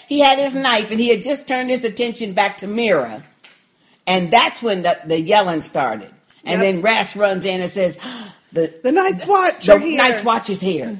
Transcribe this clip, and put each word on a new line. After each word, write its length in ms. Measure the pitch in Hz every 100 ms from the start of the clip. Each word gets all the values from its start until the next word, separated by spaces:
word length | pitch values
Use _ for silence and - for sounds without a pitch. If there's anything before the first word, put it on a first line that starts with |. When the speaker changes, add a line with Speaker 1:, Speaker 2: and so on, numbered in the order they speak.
| -
Speaker 1:
he 120 | 285
had 180 | 277 269
his 160 | 277 262
knife, 360 | 269 226 214
and 80 | 220
he 100 | 240
had 140 | 226
just 240 | 247 277 -
turned 220 | 254 254
his 140 | 254
attention 500 | 240 202 240 233 220
back 240 | 190 202 196
to 80 | 190
Mira. 560 | 214 233 170 117 110 - _ - _ _ _ _ _ -
And 240 | 185 175
that's 300 | 233 - -
when 200 | 233 190
the, 180 | 175 165 156
the 140 | 160
yelling 420 | 165 208 185 165
started. 500 | - 165 131 107 98 _ _ _
And 160 | - 180
Speaker 2:
Yep. 20 |
Speaker 1:
then 200 | 196 190
Ras 340 | 196 226 208 196
runs 300 | 202 190 185
in 160 | 185
and 80 | 180
says, 300 | 202 180 156 247 247 208
<gasps> 260 | - _
"The, 200 | 160 160 -
Speaker 2:
The 80 | 254
Night's 340 | 330 381 185 -
Watch 400 | 392 370 - 180
Speaker 1:
the 60 | 202
Speaker 2:
are 40 |
here." 180 | 320 285
Speaker 1:
Night's 260 | 254 226
Watch 260 | 220 226 -
is 100 | 190
here, 300 | 185 160 117 104